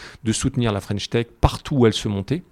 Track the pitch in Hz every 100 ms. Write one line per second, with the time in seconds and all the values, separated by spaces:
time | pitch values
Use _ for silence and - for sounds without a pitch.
0 | - - 113 - 139 127 117 101 - 104
1 | - 117 117 _ - - - 143 113 -
2 | 113 101 95 156 -